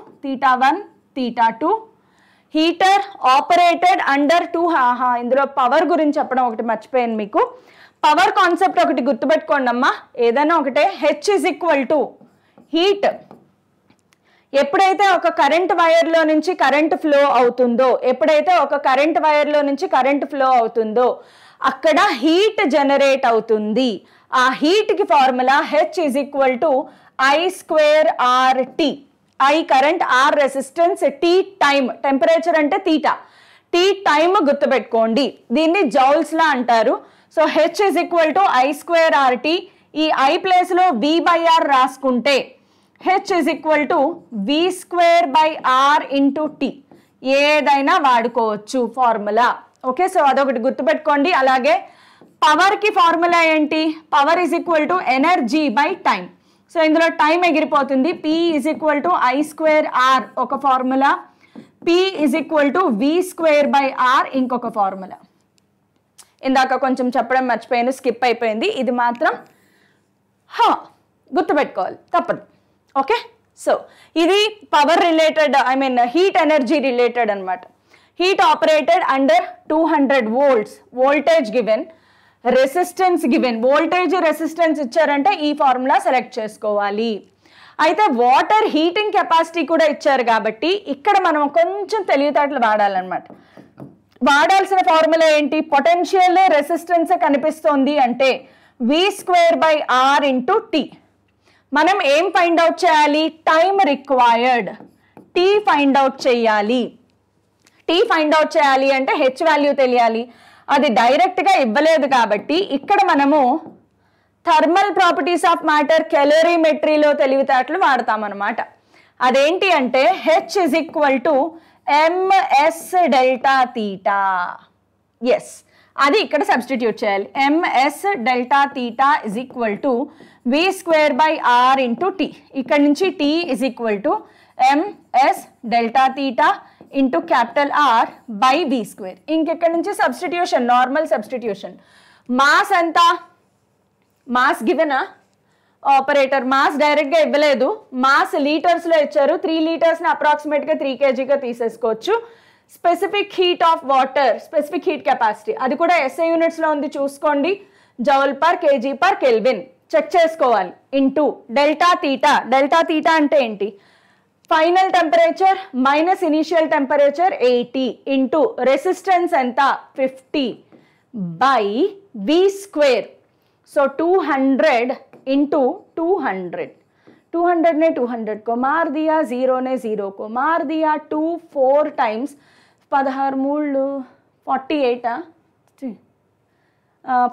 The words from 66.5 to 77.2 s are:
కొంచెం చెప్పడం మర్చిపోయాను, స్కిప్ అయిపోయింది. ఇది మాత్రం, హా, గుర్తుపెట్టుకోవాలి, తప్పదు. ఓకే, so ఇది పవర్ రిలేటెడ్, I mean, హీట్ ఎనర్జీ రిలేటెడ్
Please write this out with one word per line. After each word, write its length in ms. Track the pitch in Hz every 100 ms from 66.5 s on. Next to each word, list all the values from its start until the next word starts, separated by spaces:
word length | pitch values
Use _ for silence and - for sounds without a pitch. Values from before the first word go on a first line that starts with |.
| 262 262 254 269
కొంచెం 220 | 262 247 254
చెప్పడం 280 | 240 262 254
మర్చిపోయాను, 400 | 226 - 240 240 254
స్కిప్ 260 | - 233 247
అయిపోయింది. 380 | 233 233 214 359 269
ఇది 120 | 254 247
మాత్రం, 300 | 240 233 330 480 - _ _ _ _ _ _ _ _ _ _ -
హా, 140 | 453 - - _ _ _ _ 320
గుర్తుపెట్టుకోవాలి, 600 | 311 294 254 - 180 - _ 349
తప్పదు. 260 | 339 285 - _ _ _ _ 269
ఓకే, 160 | 269 466 - _ _ _
so 100 | - 226 - - _ 320
ఇది 180 | 339 392 427 427 - -
పవర్ 260 | 294 339 359
రిలేటెడ్, 460 | 320 320 311 294 269 240
I 40 | 262
mean, 140 | 269 247 240 302
హీట్ 220 | 381 359 302
ఎనర్జీ 320 | 302 226 302 262
రిలేటెడ్ 420 | 240 240 247